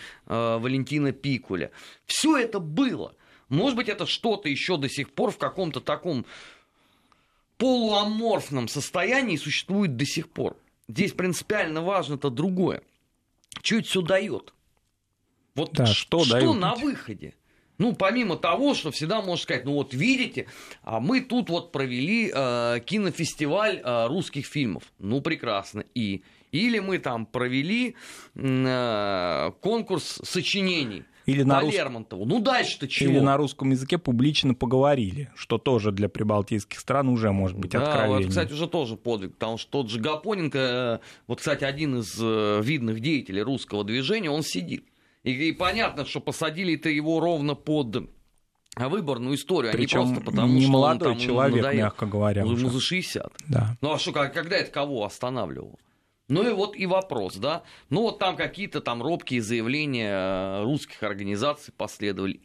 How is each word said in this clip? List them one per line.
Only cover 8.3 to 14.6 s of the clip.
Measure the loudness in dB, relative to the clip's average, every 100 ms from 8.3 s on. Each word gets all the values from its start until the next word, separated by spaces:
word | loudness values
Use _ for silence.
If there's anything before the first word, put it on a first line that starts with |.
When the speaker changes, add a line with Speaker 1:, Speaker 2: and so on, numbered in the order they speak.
| 0 0 -4 -2
Speaker 1:
состоянии | -4 -4 -2 2 2 0 -2
существует | -2 -4 -2 0 0 0
до | -2
сих | -2 -6
пор. | -4 -4 -6 _ _ -8
Здесь | -2 -2
принципиально | 0 -2 -2 -2 -2 0 -2
важно-то | 0 0 -2 -2 -2
другое. | 0 -2 2 0 -2 -8 _ _ _ _ _ -20 -8
Чё | -2 0
это | 0
всё | 0
даёт? | 2 2 0 -6 -10 _